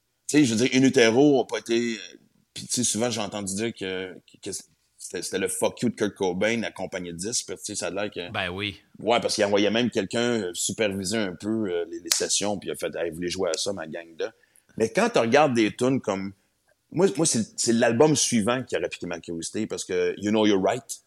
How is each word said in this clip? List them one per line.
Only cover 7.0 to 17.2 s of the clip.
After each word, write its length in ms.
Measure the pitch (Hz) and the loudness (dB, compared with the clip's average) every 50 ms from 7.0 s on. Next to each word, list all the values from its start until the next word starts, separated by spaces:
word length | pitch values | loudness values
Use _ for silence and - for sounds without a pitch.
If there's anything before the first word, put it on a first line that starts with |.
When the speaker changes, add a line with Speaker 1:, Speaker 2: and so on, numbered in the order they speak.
| 90 87 85 | -10 -8 -8
Speaker 1:
de 40 | |
disques, 300 | 82 90 107 120 - - | -8 -6 -4 -4 -6 -6
puis 100 | - 95 | -6 -10
tu 80 | 87 - | -12 -10
sais, 100 | - 104 | -10 -8
ça 100 | - 101 | -6 -6
a 40 | 87 | -6
l'air 200 | 87 98 104 104 | -4 -4 -6 -6
que 200 | - - 87 87 | -6 -8 -10 -8
Speaker 2:
Ben 200 | 101 107 95 90 | -6 -4 -4 -4
oui. 280 | 90 95 104 104 92 - _ _ _ - | -4 -6 -6 -6 -8 -10 _ _ _ -8
Speaker 1:
Ouais, 220 | - 101 117 117 | 0 2 2 2
parce 160 | 95 98 - | 2 0 0
qu'il 80 | - 104 | 2 2
envoyait 240 | 101 104 101 104 101 | 2 4 4 4 4
même 180 | 104 117 123 113 | 2 2 0 0
quelqu'un, 520 | - 113 98 92 - 117 120 120 120 113 101 | 0 -2 -4 -2 -2 0 0 2 0 0 -2
euh, 80 | 90 87 | -4 -4
superviser 640 | - - - 101 - 110 104 98 98 98 90 107 | -4 -4 -4 -2 -2 -2 -2 -2 -4 -4 -4 -2
un 180 | 113 104 95 87 | -2 -2 -2 -4
peu, 360 | 80 - 104 110 113 110 95 | -6 -4 -4 -2 -2 -2 -2
euh, 160 | 87 87 85 82 | -2 -2 -4 -4
les, 100 | 85 85 | -8 -8
les 100 | 87 85 - | -2 -2 -2
sessions, 440 | - 90 82 - - 95 104 104 90 | 0 0 -2 -2 -2 -2 -2 -4 -4
puis 100 | 80 82 | -6 -8
il 40 | 78 | -8
a 20 | |
fait, « 200 | - - 82 80 82 | -6 -6 -8 -6 -4
Hey, 80 | 85 85 | -6 -6
vous 80 | 80 | -6
voulez 140 | 80 87 87 | -6 -6 -6
jouer 180 | 85 92 92 87 | -4 -2 -2 -2
à 60 | 80 | -2
ça, 180 | - - 101 101 | -2 -4 -4 -6
ma 140 | 92 80 | -6 -8
gang 280 | 80 78 85 82 82 82 | -10 -10 -12 -12 -14 -10
de », 100 | 78 92 113 - _ _ _ _ _ _ _ - | -8 -8 -8 -10 _ _ _ _ _ _ _ -4
mais 160 | - 110 113 - | -2 -2 0 0
quand 160 | - 220 240 | 0 0 2
tu 100 | - 156 | 2 0
regardes 360 | 117 117 117 143 151 147 123 | 2 4 4 4 4 4 4
des 200 | 117 110 104 - | 4 2 2 2
tunes 280 | - 123 127 139 127 - | 0 0 0 0 0 0
comme, 320 | - 98 98 95 98 101 _ _ _ _ _ _ _ _ _ _ - | -2 -2 -2 -4 -8 -10 _ _ _ _ _ _ _ _ _ _ -8
moi, 160 | - 143 185 196 196 | -2 0 2 2 2
moi, 100 | - | 2